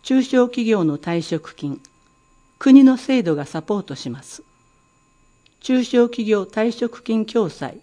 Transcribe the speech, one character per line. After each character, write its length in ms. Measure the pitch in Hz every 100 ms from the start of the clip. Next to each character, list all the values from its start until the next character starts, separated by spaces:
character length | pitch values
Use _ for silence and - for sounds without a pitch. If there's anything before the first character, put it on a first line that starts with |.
中 180 | - 262
小 260 | 262 254 247
企 180 | 247 226
業 180 | 214
の 140 | 165 147
退 240 | - 170
職 340 | 160 160 - -
金、 260 | 147 135 _ _ _ _ _ _ _ _
国 240 | 269 269
の 140 | 262 254
制 260 | - 262
度 120 | 170 147
が 100 | 139
サ 160 | 160
ポ 180 | 156 202
ー 20 |
ト 140 | 190 -
し 140 | 131
ま 120 | 120
す。 220 | - - _ _ _ _ _ _ _ _ _ _ _ _
中 220 | - 254
小 260 | 247 247 240
企 160 | 240 214
業 180 | 208
退 280 | 190 - 220
職 320 | 226 240 -
金 220 | - 226 214
共 240 | 233 185
済 300 | - 139 -